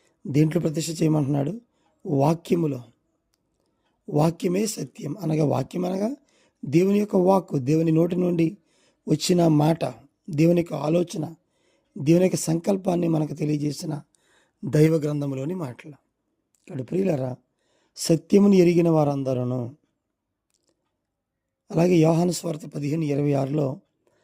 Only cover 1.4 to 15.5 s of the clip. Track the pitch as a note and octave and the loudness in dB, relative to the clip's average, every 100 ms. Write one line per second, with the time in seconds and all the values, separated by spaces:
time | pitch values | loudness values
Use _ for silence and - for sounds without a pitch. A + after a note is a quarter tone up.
1.4 | C#3 A3+ _ _ _ _ G3 C#3 C#3+ E3 | -4 -8 _ _ _ _ -4 0 0 0
2.4 | - F3 D#3+ C3 A#2 _ _ _ _ _ | -2 -2 -2 -6 -12 _ _ _ _ _
3.4 | _ _ _ _ _ _ - D3 D#3+ E3 | _ _ _ _ _ _ -4 0 0 0
4.4 | F#3 F3+ A3 - D#3 - D3 G#3 D#3+ D#3 | -2 -2 -4 -6 -12 -12 -12 -8 -4 0
5.4 | D3 B2+ C3+ F3+ F3+ F#3+ G#3 D4 _ _ | 0 0 -4 -6 -4 -4 -4 -6 _ _
6.4 | _ _ - D3+ F#3+ G3+ G#3 G3 F3+ F#3+ | _ _ 0 2 2 2 0 2 4 2
7.4 | - D3 B2 D#3 E3 D#3+ F3 F3+ F3+ F3 | 2 -4 0 0 2 2 2 0 -2 0
8.4 | E3 G#3 _ _ _ _ - D3+ - F3+ | -2 -4 _ _ _ _ -4 -2 2 2
9.4 | E3+ D3+ D3+ E3 C3 B2 _ _ - D3 | 4 4 2 0 -4 -8 _ _ -8 2
10.4 | E3 F3 E3 D3 D3 E3+ E3+ F3+ E3 E3 | 4 4 0 -4 -2 -2 -2 -6 -10 -12
11.4 | _ _ _ _ _ G#3 C#3 E3+ F#3 E3 | _ _ _ _ _ -6 2 4 4 0
12.4 | - E3 G#3 G3 F#3+ F3 E3+ D#3 D3+ D3 | -2 -4 -2 -2 0 -2 0 0 -2 -4
13.4 | D3+ D3+ D3 C#3 E3 D3 - _ _ _ | -4 -2 -4 -6 -10 -10 -12 _ _ _
14.4 | _ - E3 D3+ D#3 D#3+ D3 D3 C#3+ C3+ | _ -14 -2 4 4 4 -2 -4 -4 -6
15.4 | C#3 | -6